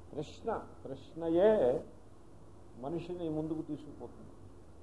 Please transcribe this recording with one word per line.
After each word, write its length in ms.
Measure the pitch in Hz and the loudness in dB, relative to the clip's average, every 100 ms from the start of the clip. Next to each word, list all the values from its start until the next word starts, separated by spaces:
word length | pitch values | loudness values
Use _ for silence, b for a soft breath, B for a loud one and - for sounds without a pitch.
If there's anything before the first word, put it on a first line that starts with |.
| - | -10
ప్రశ్న, 500 | 139 147 - 226 190 - - | -8 -8 -6 -2 -2 -4 -12
ప్రశ్నయే 1000 | 123 131 - 160 165 170 190 135 123 151 - - - - - - - - - 117 | -10 -10 -10 -4 4 8 8 8 6 4 0 -14 -18 -18 -18 -18 -18 -18 -16 -10
మనిషిని 480 | 135 165 170 175 165 | -4 -4 -4 -4 -2
ముందుకు 340 | 156 156 160 | -2 -2 -4
తీసుకుపోతుంది. 680 | 151 147 - 131 120 - 107 - - - - - | -4 -8 -10 -12 -14 -14 -16 -16 -18 -18 -18 -16